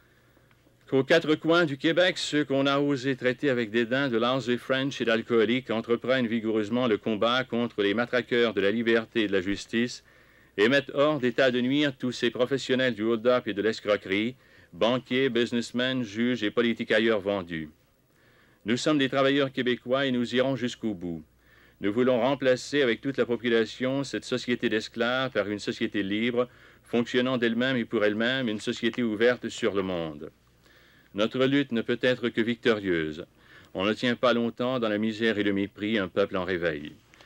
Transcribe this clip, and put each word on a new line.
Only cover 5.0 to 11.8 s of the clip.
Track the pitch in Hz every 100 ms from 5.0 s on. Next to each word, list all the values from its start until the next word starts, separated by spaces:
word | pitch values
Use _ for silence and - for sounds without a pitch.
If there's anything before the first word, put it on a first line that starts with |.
et | 117
d'alcooliques | 113 110 117 107 127 123
entreprennent | 110 113 120 120 131 117
vigoureusement | 117 110 110 104 120 123
le | 104
combat | - 107 110 127 127
contre | 117 117 -
les | 101
matraqueurs | 107 120 123 120 120 117
de | 104
la | 98
liberté | 113 113 113 110 117
et | 104
de |
la | 98
justice | 92 98 - 113 120 - _ - _ _ _ -
et | 110
mettent | 139 135
hors | 143 147 151
d'état | 123 117 131
de | 123
nuire | 123 143